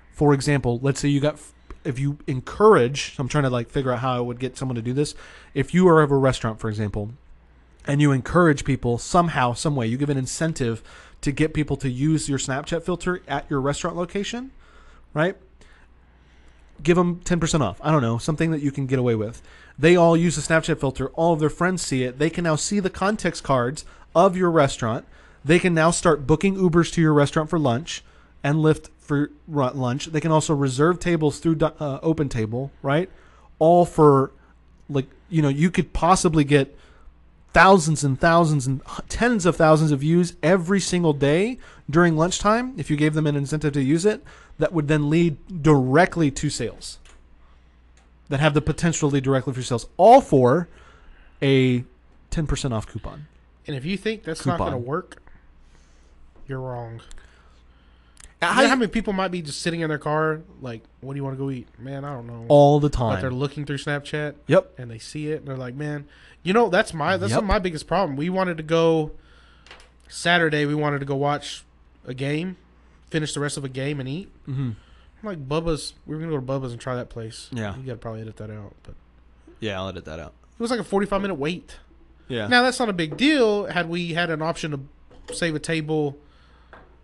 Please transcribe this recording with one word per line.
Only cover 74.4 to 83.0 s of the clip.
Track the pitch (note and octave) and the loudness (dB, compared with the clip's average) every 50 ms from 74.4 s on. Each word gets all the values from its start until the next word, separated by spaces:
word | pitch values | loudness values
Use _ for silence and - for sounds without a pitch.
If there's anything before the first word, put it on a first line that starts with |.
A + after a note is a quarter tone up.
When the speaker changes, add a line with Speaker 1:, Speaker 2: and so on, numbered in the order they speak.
| - - | -14 -10
Speaker 1:
Mm-hmm. | C3+ C3 C#3 B2 A2 - - _ - _ _ - _ - | -8 -6 -6 -6 -8 -10 -14 _ -20 _ _ -20 _ -16
Speaker 2:
I'm | - G#3+ | -12 -12
like, | G3 D#3 C3+ C3 | -12 -10 -8 -6
"Bubba's, | D3 D#3+ E3 E3 D#3+ C#3 - - - - - | -6 -4 -2 -2 -4 -4 -6 -12 -16 -18 -16
we | - D3 | -14 -12
were | D#3 | -10
gonna | D#3+ E3 | -8 -6
go | D#3 C#3 | -6 -6
to | B2+ | -6
Bubba's | B2+ C3+ C#3 C3+ B2+ | -6 -6 -6 -6 -8
and | A#2+ A2+ | -12 -10
try | - C3+ B2+ | -10 -8 -8
that | B2 A#2 - | -8 -8 -10
place." | - A#2 A2+ A2+ A2 - - - | -12 -14 -14 -14 -14 -16 -18 -12
Speaker 1:
Yeah. | C3+ A#2 A2 G#2 F#2+ | -10 -8 -8 -8 -8
Speaker 2:
You | C3 C3 | -10 -12
gotta | C3 A#2+ A2 | -12 -14 -12
probably | - A#2 A2 A2 | -12 -12 -12 -12
edit | A2 A2 G#2+ - | -12 -14 -14 -14
that | A2 G#2+ | -14 -14
out, | G#2+ G#2+ G2+ - - _ _ | -14 -14 -16 -18 -20 _ _
but | - - - _ _ _ _ _ _ _ _ _ - - - | -20 -20 -20 _ _ _ _ _ _ _ _ _ -20 -18 -10
Speaker 1:
Yeah, | A2+ G#2+ G2 F#2 | -8 -8 -6 -6
I'll | F#2+ F#2+ | -8 -8
edit | F2+ F2+ D#2 | -10 -12 -14
that | D#2 D2+ E2 | -14 -14 -14
out. | D#2 D#2 - _ _ _ _ - | -14 -16 -18 _ _ _ _ -8
Speaker 2:
it | |
was, | A#3 A3+ | -6 -4
like, | B3+ A#3 | -4 -4
a | F3+ | -4
forty-five | - - G3 G3+ G3 G3+ G3 | -2 -2 -2 -2 0 -2 -4
minute | G3 G3 F#3 | -4 -4 -6
wait. | C#3 C#3 D#3 F3+ E3 - - - - - _ - - - - - _ - - | -4 -4 -6 -6 -6 -10 -18 -20 -20 -20 _ -20 -20 -20 -20 -20 _ -14 -8
Speaker 1:
Yeah. | C3 A#2 G#2+ - | -6 -6 -2 2
Speaker 2:
Now, | B3 B3 A#3+ | 2 2 2
that's | B3+ B3 - | 2 0 -2
not | B3+ A3 | -4 -4
a | G3 | -2
big | F3 | -4